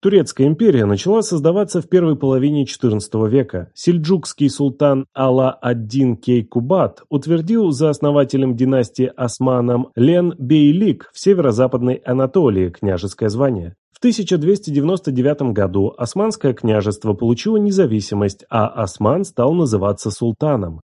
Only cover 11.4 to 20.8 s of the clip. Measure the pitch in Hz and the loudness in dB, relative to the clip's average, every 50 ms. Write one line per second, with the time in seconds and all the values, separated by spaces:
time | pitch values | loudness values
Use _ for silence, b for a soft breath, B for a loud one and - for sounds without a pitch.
11.4 | 156 135 107 113 127 127 135 123 120 123 127 - _ - 123 131 135 131 - 190 | 2 0 2 2 0 0 0 0 0 -2 -2 -2 _ -4 -2 0 0 0 0 2
12.4 | 170 127 104 95 92 87 85 - - 101 95 87 98 98 - - 117 110 101 117 | 2 2 2 2 0 -2 -4 -4 -2 -2 -2 -2 -4 -8 -8 -4 -4 -4 -2 0
13.4 | 143 139 123 98 85 85 87 _ _ _ _ - - 247 226 226 202 170 185 170 | -2 0 -2 -4 -8 -10 -14 _ _ _ _ -2 0 0 0 0 -2 -2 -2 0
14.4 | 147 175 202 202 - - 147 139 139 160 190 180 - 156 135 127 123 139 147 147 | 2 0 0 0 -2 -4 -2 0 0 0 -2 -2 -4 -4 -2 0 0 0 0 0
15.4 | 143 123 104 104 98 92 90 98 98 - - - 123 120 - 190 208 220 208 - | -2 -4 -2 -2 -2 -2 0 -2 -2 -2 -4 -6 -10 -6 -4 -2 -2 -2 -2 -2
16.4 | - 143 117 - - 110 107 107 98 107 101 - - 113 101 98 120 117 120 120 | -2 -2 -2 0 0 0 0 2 0 0 -4 -4 -4 -4 -2 -2 0 0 0 0
17.4 | - 208 220 214 208 208 196 190 190 127 110 107 98 - 104 101 104 101 - _ | 0 0 0 2 2 0 2 2 0 2 0 -2 -4 -4 -4 -2 -2 -2 -4 _
18.4 | - _ - 113 107 107 - 123 110 95 - - 107 104 139 180 202 180 _ - | -16 _ -2 -2 -2 -2 -2 -4 -6 -6 -4 -2 0 0 2 0 -2 -4 _ 0
19.4 | 117 135 165 180 165 127 110 101 95 101 104 - - 113 101 - 120 117 110 _ | 0 0 2 2 0 0 0 0 0 0 -2 -2 -6 -8 -6 -4 -4 -4 -4 _
20.4 | 151 151 143 117 98 85 80 78 | -2 -2 -2 -2 -4 -6 -10 -14